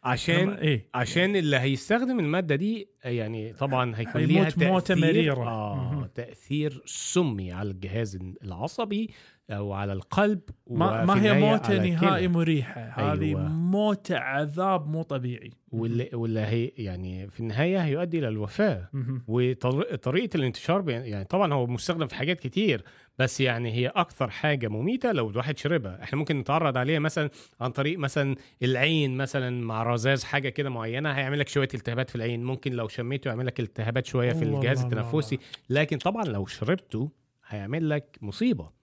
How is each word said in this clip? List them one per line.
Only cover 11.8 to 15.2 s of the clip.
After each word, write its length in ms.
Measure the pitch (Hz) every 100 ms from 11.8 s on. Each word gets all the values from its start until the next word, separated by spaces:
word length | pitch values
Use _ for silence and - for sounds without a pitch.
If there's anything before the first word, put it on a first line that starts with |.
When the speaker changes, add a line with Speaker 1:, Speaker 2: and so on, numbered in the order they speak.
| 180
Speaker 2:
نهائي 240 | 170 185 185
Speaker 1:
الكلى. 120 | 185
Speaker 2:
مريحة. 540 | 170 165 156 120 -
هذه 420 | 113 120 143 151
Speaker 1:
أيوة. 240 | 151 147 147
Speaker 2:
موتة 680 | 160 175 196 214 202 202 160
عذاب 680 | - 139 151 151 190 185 147
مو 140 | 160
طبيعي. 500 | 160 139